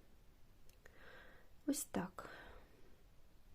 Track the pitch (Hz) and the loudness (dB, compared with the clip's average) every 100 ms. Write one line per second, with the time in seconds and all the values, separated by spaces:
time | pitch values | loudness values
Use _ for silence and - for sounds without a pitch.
0 | - - - - - - - - - - | -12 -10 -12 -10 -12 -10 -10 -10 -10 -8
1 | - - - - - - - 285 - - | -8 -6 -8 -8 -8 2 8 8 8 6
2 | 185 - - - - - - - - - | 6 2 -2 -4 -6 -8 -8 -10 -8 -8
3 | - - - - - | -10 -10 -10 -10 -10